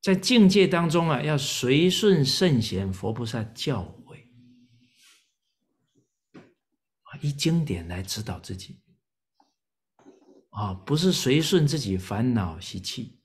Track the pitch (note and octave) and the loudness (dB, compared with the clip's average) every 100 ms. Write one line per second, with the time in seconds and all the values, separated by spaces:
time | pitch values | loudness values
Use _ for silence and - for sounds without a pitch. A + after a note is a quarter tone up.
0 | - F#3 - B3 G3 G3+ F3+ E3+ E3+ E3 | 0 0 4 6 8 8 4 4 2 2
1 | E3 C3 D3 D3+ - - B2 C#3 F3+ F#3 | 2 0 0 -2 -2 -4 2 4 4 4
2 | G#3+ F3+ C3 - F#3 C3 G#2+ F#2 G2 F#2+ | 4 4 2 2 2 2 0 -4 -4 -6
3 | A2 A2+ A2+ A#2 A2 - - B2+ F#2 - | -6 -6 -6 -6 -8 -8 -6 -6 -6 -14
4 | - - _ _ - _ A#2+ A#2 _ _ | -20 -20 _ _ -20 _ _ _ _ _
5 | _ _ _ _ _ _ _ _ _ _ | _ _ _ _ _ _ _ _ _ _
6 | _ _ _ - _ _ _ _ _ _ | _ _ _ -20 _ _ _ _ _ _
7 | - C#3+ D3 C#3+ D#3+ E3+ D3 F2+ E2+ F2+ | -20 -8 -6 -2 0 0 -2 -6 -6 -10
8 | F#2+ - G#2 E2+ - F#2+ - - _ _ | -8 -10 -8 -10 -12 -14 -14 -20 _ _
9 | _ _ _ _ _ _ _ _ _ _ | _ _ _ _ _ _ _ _ _ _
10 | - _ _ - _ G#2+ G#2 F#2 - D3+ | -20 _ _ -20 _ -10 -8 -8 -4 0
11 | F#3 F3 C3 C#3+ D#3 F#3 D3 D#3 A2 F#2 | 0 0 2 0 2 2 2 0 -4 -4
12 | F#2 G2+ B2 A#2 F2+ D#2+ - F#2+ F#2+ - | -4 -2 0 0 -2 -6 -12 -12 -10 -12
13 | A2+ _ | -14 _